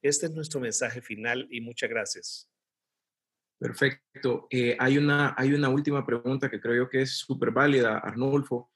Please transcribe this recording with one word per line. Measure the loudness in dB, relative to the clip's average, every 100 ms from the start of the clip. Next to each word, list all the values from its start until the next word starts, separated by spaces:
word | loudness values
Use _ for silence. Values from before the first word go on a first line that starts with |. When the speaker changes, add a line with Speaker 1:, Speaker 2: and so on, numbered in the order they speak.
Speaker 1:
Este | 2 0 -2
es |
nuestro | -6 -6 -6
mensaje | -4 -2 -4 -6
final | -12 -8 -4 -4 -6
y | -10
muchas | -12 -6 -4
gracias. | -2 -4 -6 -10 -14 -18 _ _ _ _ _ _ _ _ _ _ _
Speaker 2:
Perfecto. | -10 0 0 0 _ -4 -2 -2 -2
Eh, | 0 0 2
hay | 4 4
una, | 4 4 2 2
hay | 2
una | 2 2
última | 2 2 0 0
pregunta | -2 -2 -2 -2
que | -4
creo | 0 0
yo | 2
que | 0
es | -2 -4
súper | -6 -2 0
válida, | 4 4 6 4 2
Arnulfo. | -4 -2 0 0 0 -6 -6